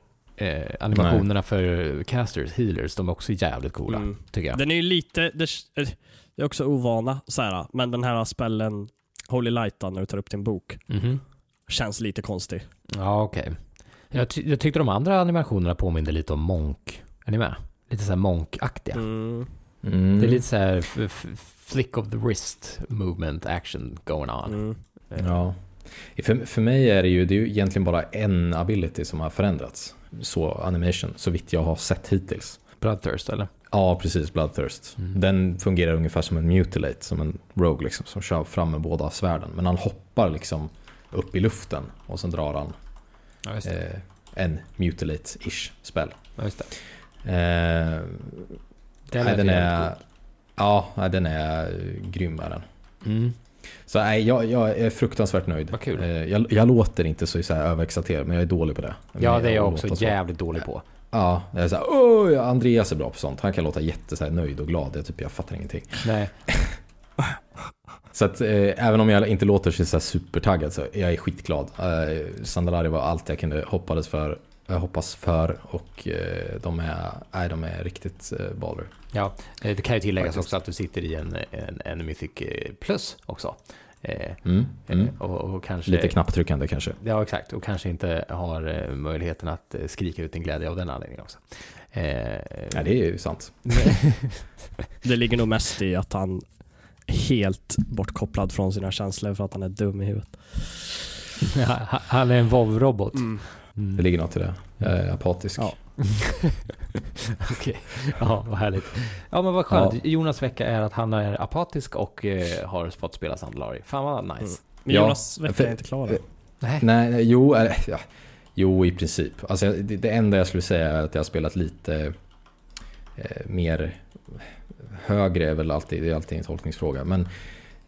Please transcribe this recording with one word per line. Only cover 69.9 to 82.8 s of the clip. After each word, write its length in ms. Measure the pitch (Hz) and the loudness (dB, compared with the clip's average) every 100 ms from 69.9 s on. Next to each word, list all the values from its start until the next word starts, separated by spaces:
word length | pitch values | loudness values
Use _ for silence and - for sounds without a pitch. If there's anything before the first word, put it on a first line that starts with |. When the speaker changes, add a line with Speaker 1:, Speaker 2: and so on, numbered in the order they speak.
| 80 | 2
Speaker 2:
här, 40 | |
supertaggad, 720 | - 87 - 82 101 90 76 | 2 -2 -2 0 2 2 2
så 140 | - 71 | -4 -6
jag 200 | 101 90 | 0 0
är 40 | 82 | 0
skitglad. 540 | - - - 76 67 - | -2 -6 -2 -2 -2 -4
Eh, 480 | 90 82 78 78 82 - | -2 0 0 -2 -6 -8
Sandalari 440 | - 87 87 85 82 | -6 0 2 2 2
var 120 | 80 | 0
allt 280 | 67 82 - | 0 -2 -2
jag 100 | 73 | -4
kunde 260 | 82 76 - | -2 -2 -2
hoppades 420 | 92 90 80 76 | -4 -2 -2 -2
för, 300 | 78 76 76 - - - | -2 -2 -4 -10 -16 -4
jag 120 | 90 | -2
hoppas 360 | 90 - - | -2 -4 -6
för, 440 | - - 80 82 - | -4 2 4 2 0
och, 460 | - 85 - - - | -6 -10 -10 -12 -8
eh, 520 | 82 85 87 - - | -6 -4 -6 -8 -6
de 180 | 85 82 | -4 -4
är, 300 | 82 82 85 - - | -4 -4 -8 -10 -10
nej, 160 | 92 87 | -4 -4
de 160 | 82 | -4
är 200 | 82 85 | -6 -6
riktigt, 480 | 87 - 92 - - - | -8 -8 -12 -12 -10 -8
eh, 140 | 95 - | -6 -6
baller. 280 | - - - - - | -8 -8 -12 -16 -8
Speaker 1:
Ja, 200 | 107 98 - - - | -2 -2 -4 -18 -8
eh, 140 | 107 101 | -4 -2
det 60 | |
kan 120 | - 113 | 0 0
ju 40 | |
tilläggas 260 | 101 95 85 | 2 0 0
Speaker 2:
Faktiskt. 120 | 82 85 | -2 -4
Speaker 1:
också 100 | 95 | -4
att 80 | |
du 80 | - | -4
sitter 300 | 90 92 90 | -6 -6 -6
i 100 | 87 | -4
en, 220 | 78 80 82 - | -4 -6 -8 -8
en, 300 | - - 98 | -10 -10 -10
en 220 | - 82 80 | -8 -8 -8
Mythic, 240 | 78 78 - | -8 -10 -10
eh, 320 | - - - - | -8 -8 -10 -10